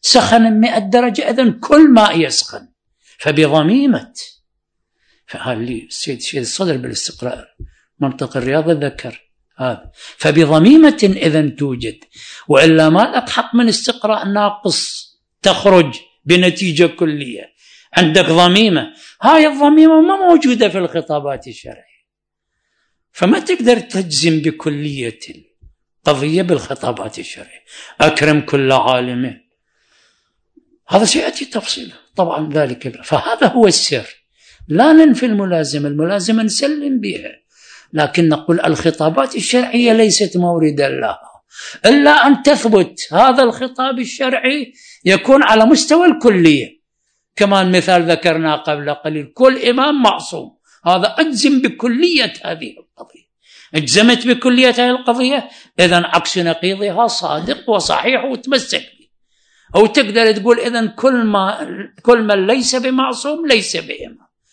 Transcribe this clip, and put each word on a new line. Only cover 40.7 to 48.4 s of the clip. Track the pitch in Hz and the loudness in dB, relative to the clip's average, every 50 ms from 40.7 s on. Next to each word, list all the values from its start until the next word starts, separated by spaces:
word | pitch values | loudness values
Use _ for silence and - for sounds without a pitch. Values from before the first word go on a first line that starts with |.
| 147 143 139 135 | 0 -2 -2 -2
لها، | 135 131 123 - 95 - - - - _ _ _ - - - - - - - | -4 -4 -6 -8 -8 -10 -16 -20 -20 _ _ _ -20 -20 -18 -18 -8 0 2
إلا | 220 269 285 285 294 | 4 4 6 6 6
أن | 294 277 240 277 269 185 - | 6 6 6 4 2 4 4
تثبت | 285 294 - - 226 214 190 175 - - - - - | 2 2 2 2 2 2 2 2 0 -4 -12 -10 -2
هذا | 156 185 254 262 247 262 262 | 2 4 4 4 4 4 2
الخطاب | 233 226 - 254 254 262 - 262 269 254 254 | 0 0 -4 -8 -10 -6 -6 -6 -4 -4 -6
الشرعي | 240 - - - 269 254 254 - - 262 285 294 254 - _ _ _ - - _ - | -8 -10 -8 -6 -4 -4 -4 -2 -2 -2 -4 -4 -6 -10 _ _ _ -20 -20 _ -2
يكون | 180 196 190 - - 269 285 262 | 0 0 0 2 4 4 4 4
على | 196 220 220 220 | 4 4 4 4
مستوى | 247 311 - - - 302 339 359 | 4 4 2 2 2 2 4 4
الكلية. | 339 - - - 233 202 180 165 160 147 135 110 - _ _ _ _ _ _ _ _ _ _ _ _ _ | 4 2 4 2 2 4 4 4 4 4 2 -2 -8 _ _ _ _ _ _ _ _ _ _ _ _ _
كمان | - 208 202 202 196 190 185 180 | -2 0 0 2 0 2 2 0
مثال | 180 165 190 185 175 165 165 | 0 2 2 2 2 2 0
ذكرنا | 165 160 - 175 160 160 | -2 0 0 -2 -2 0